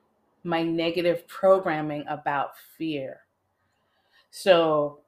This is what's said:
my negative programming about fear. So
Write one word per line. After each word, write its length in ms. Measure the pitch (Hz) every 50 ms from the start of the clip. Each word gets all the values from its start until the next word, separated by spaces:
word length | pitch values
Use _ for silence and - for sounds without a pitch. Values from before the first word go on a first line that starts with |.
| _ _ _ _ _ _ _ _ -
my 180 | 175 170 165 165
negative 640 | 165 165 165 165 170 165 175 170 175 165 165 -
programming 760 | - - - - 190 190 190 185 185 156 156 151 151 147 147 147
about 460 | - 151 143 - 147 143 139 135 - - - - _ _
fear. 440 | - 160 160 151 143 131 131 - - _ _ _ _ _ _ _ _ _ _ _ _ _ _ _ _ _ _ _ _ _ _
So 680 | - - - 208 180 170 165 160 156 151 147 143 143 - _